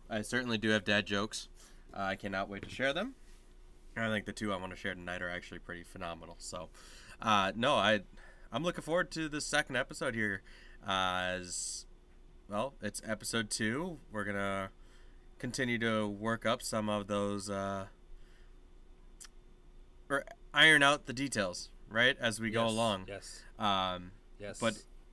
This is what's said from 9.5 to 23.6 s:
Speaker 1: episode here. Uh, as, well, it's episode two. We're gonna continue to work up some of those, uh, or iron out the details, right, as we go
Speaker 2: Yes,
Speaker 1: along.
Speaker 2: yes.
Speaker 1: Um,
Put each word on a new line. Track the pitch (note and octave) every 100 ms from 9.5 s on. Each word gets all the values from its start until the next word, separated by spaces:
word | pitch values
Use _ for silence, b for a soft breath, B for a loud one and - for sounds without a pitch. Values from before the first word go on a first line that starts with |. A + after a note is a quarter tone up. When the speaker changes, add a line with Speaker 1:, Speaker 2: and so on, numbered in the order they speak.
| D3 D3+ B2+
Speaker 1:
episode | C#3 - D3 A#2
here. | G#2+ F#2+ - B B B
Uh, | - F#2+ F#2 F#2 F2+ F#2
as, | F2+ - - - - - - - - - -
well, | G#2 B2+ -
it's | G#2 - -
episode | A2 - A#2 G#2+
two. | - A2 B2+ F#3 D#3+ -
We're | G#2+ G2+
gonna | G2+ G2 G2 F#2+ - b b b b b -
continue | B2+ A#2 B2+ A#2+
to | A2+ A2 G#2
work | G2+ A2 A2+ A2+
up | A#2+
some | - A2+ G#2+
of | G#2 G2+
those, | G#2 G2+ G2+ G2
uh, | G2 G2 G2 G2 - - - b b b b - - - - - - - - - - - - - - -
or | C#3 - - -
iron | D3 D#3 D3+
out | C#3 D3 -
the |
details, | B2 C#3 A#2+ F#2+ F2 - - -
right, | A2 B2 C#3
as | A#2+ G#2+
we | A2+
go | A2+
Speaker 2:
Yes, | A#2
Speaker 1:
along. | A2 A#2 G2 F#2+
Speaker 2:
yes. | G2 - - -
Speaker 1:
Um, | -